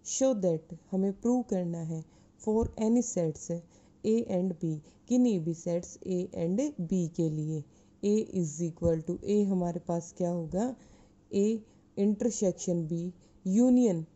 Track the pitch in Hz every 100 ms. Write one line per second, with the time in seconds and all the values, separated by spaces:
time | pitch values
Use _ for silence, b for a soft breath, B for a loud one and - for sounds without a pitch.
0 | - - 262 226 185 160 - 165 - 190
1 | 196 196 233 247 240 190 175 170 165 160
2 | 160 b b _ 220 214 240 - 220 240
3 | 240 180 160 151 - 170 - _ - _
4 | 214 226 233 185 185 170 165 156 b b
5 | - 247 247 190 160 165 180 170 175 -
6 | - 180 180 - 170 196 294 294 165 190
7 | 165 170 160 156 151 156 147 b b _
8 | 202 214 220 190 165 147 170 165 170 160
9 | 156 180 202 208 202 185 175 170 - 170
10 | 165 - 175 175 160 175 247 240 B B
11 | B _ _ 202 208 226 b b b -
12 | 202 208 240 - 190 175 - 175 160 170
13 | 175 - b b 185 196 254 247 240 170
14 | 160